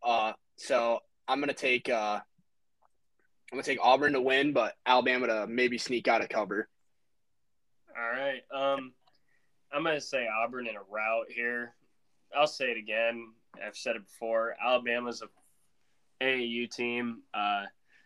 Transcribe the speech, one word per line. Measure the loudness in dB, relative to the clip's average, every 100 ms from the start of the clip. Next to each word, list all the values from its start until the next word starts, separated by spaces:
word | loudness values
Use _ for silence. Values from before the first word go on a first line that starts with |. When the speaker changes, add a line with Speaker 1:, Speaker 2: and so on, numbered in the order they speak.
Speaker 1:
Uh, | 0 2 0 -4 _ -12
so | 0 2 2 0 -4 _ -2
I'm | 0
gonna | 0
take, | -2 0 0 0
uh, | 0 0 -4 -6 _ _ _ _ _ _ _ _ _ _ _ -12
I'm | -8
gonna |
take | -4 2
Auburn | 6 6 6
to | 2
win, | 4 4 4
but | 2 0 0 4
Alabama | 4 6 2 2
to | 0 -2
maybe | 0 0 0
sneak | -2 -2 2
out | 2
a | 2
cover. | -2 -2 -2 -4 _ _ _ _ _ _ _ _ _ _ _ _ -6
Speaker 2:
All | -4
right. | -2 -2 -4 -6
Um, | -2 0 0 -4 _ _ _ _ _ _ _ -8
I'm | -2
gonna | 0 -2
say | -2 -4 -2
Auburn | -2 -2 -4 -8
in | -10
a | -8
rout | -4 0 0 -2
here. | -4 -4 -4 -8 -14 _ _ _ _ -6
I'll | 0 2
say | 0 -4
it | -4
again. | -2 0 0 -2 -10 _ _ -14
I've | -12 -8
said | -6 -6
it |
before. | -8 -10 -2 0 0 -2
Alabama's | 2 2 2 -2 -2 -8
a | -12 _ _ _ _ _ _ _ _ -4
A | 0
A | 0
U | -2 -2 -4
team. | -4 -2 -2 -4 -6 -8
Uh, | -4 -2 -2 -4 _ _ _